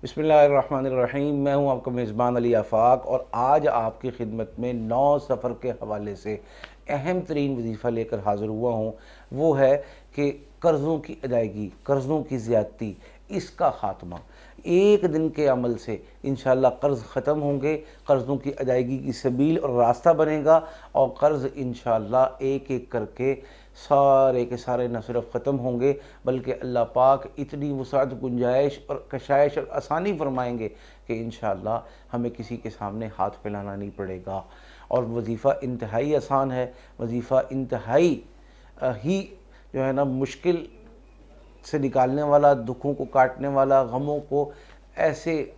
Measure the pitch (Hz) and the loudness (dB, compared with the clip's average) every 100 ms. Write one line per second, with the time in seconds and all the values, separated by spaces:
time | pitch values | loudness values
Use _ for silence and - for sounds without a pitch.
0 | 135 - 156 151 147 139 135 139 135 127 | -10 -2 4 8 8 6 2 -2 0 0
1 | 123 139 143 147 139 139 143 127 131 123 | 0 0 -2 0 2 2 2 0 -2 -4
2 | 117 107 123 123 120 117 104 110 117 131 | -4 0 0 2 2 2 2 2 4 4
3 | - 131 - 110 127 151 143 113 113 110 | 2 -4 -4 -2 2 4 4 0 -2 -4
4 | 127 120 113 113 110 - 123 120 110 117 | -10 -6 -8 -6 -8 -6 -6 -4 -2 2
5 | 143 147 139 127 123 120 127 110 107 104 | 4 2 0 -4 -4 -6 -6 -6 -6 -6
6 | 104 98 104 104 - - - - - 143 | -6 -8 -8 -8 -10 -20 -20 -20 -6 -4
7 | 147 180 175 151 143 131 113 110 123 117 | -2 -4 -2 -2 -2 -2 -4 -4 -4 -2
8 | 113 110 101 104 107 107 123 113 110 110 | -4 -4 -2 -2 -2 -2 -2 -2 -4 -6
9 | - - - 127 160 139 135 143 139 - | -18 -20 -12 0 2 4 4 4 0 -18
10 | - - 143 139 - - 170 156 147 160 | -14 -2 -2 -2 -14 -2 0 2 0 -2
11 | - - 135 120 110 101 104 - - 139 | -4 -10 -2 0 -2 -4 -10 -10 -2 0
12 | 131 156 131 131 113 117 - - 110 90 | 0 -2 -2 -6 0 2 0 -6 -10 -10
13 | - - - - - - 165 - 101 95 | -18 -20 -8 -8 -8 -2 -2 0 -6 -8
14 | 87 87 - - - - - 175 202 208 | -12 -14 -16 -20 -20 -14 0 4 6 4
15 | 185 156 160 147 147 131 120 117 - 98 | 4 0 -2 0 0 2 0 -4 -6 -10
16 | - - 135 135 135 131 131 - 147 131 | -10 -10 -6 -4 2 4 4 2 -2 -2
17 | 110 - 123 151 143 143 139 156 - - | -4 -4 -2 -2 0 -2 -2 -4 -8 -20
18 | - 139 120 139 135 135 127 123 123 131 | 0 0 2 -4 -4 -4 0 0 0 -4
19 | 135 120 135 123 147 165 143 120 117 123 | -6 -4 -2 2 2 2 0 2 4 4
20 | 170 160 156 156 147 160 160 - - - | 4 4 2 2 6 4 4 -16 -6 0
21 | 131 - 147 151 135 135 127 120 123 113 | 0 2 2 2 -4 -6 -8 -6 -2 -2
22 | 104 123 131 - 135 135 135 127 120 120 | 0 2 2 0 -2 -2 -4 -6 -4 -6
23 | 107 - 131 135 - - - - - 139 | -6 -4 -4 -4 -8 -20 -20 -20 2 6
24 | 139 135 135 127 120 123 123 123 123 120 | 8 8 6 4 -2 -4 -4 -2 -2 -4
25 | 110 120 113 123 139 139 123 120 135 139 | -4 -4 -4 -6 -2 -2 -2 0 0 0
26 | - - - 127 123 123 127 123 117 123 | -6 -10 -4 -4 -4 -8 -4 -2 0 4
27 | 131 139 - - 139 147 147 139 131 139 | 4 4 0 -12 -10 -8 -6 -6 -2 0
28 | 131 127 127 120 123 127 143 143 - 143 | 0 -2 -6 -2 0 2 0 -2 -10 -10
29 | - 135 - 139 147 143 135 - - 156 | -8 -12 0 4 4 2 -6 -8 -4 -4
30 | 196 175 147 127 123 120 110 - - - | -2 -2 -2 -2 -4 -4 -6 -10 -20 -20
31 | - 117 113 113 110 95 98 113 - - | -8 -6 -6 -6 -4 -4 -2 -4 -6 -20
32 | - 120 120 120 110 120 113 104 101 104 | -10 -6 -6 -6 -12 -10 -10 -8 -8 -8
33 | 110 98 95 - 107 104 101 98 101 95 | -10 -4 -4 -4 -10 -8 -8 -8 -10 -8
34 | 95 92 92 95 - - - - - 123 | -8 -8 -8 -10 -10 -20 -20 -20 -4 -2
35 | 117 117 110 113 139 135 120 123 107 110 | -2 -6 -6 -2 -2 -2 -6 -8 -6 -4
36 | 143 151 - 139 135 127 127 - - - | -2 -2 0 -2 0 -2 -6 -8 -20 -10
37 | 117 120 117 131 - 135 127 120 104 131 | -6 -6 0 0 0 -6 -4 -6 0 2
38 | 175 131 - - - - - - 131 110 | 2 0 -8 -20 -20 -20 -20 -6 -4 -4
39 | 123 196 190 - - - - 131 131 135 | -2 -4 -4 -16 -20 -20 -10 -4 -2 0
40 | 143 131 131 - 180 170 160 - - - | 0 0 -4 -4 -2 -2 -4 -18 -20 -20
41 | - - - - - - - 151 139 131 | -20 -20 -20 -20 -20 -20 -6 -4 0 2
42 | 127 135 147 147 143 139 117 127 143 143 | 2 0 4 6 6 4 0 -6 -4 -4
43 | 135 135 131 - 139 139 135 135 123 123 | -2 4 2 2 -2 2 4 4 2 -2
44 | 143 147 147 143 143 - - - _ - | -2 -4 -2 -2 -4 -8 -20 -20 _ -2
45 | 165 147 - 160 135 | 0 0 -4 -4 -4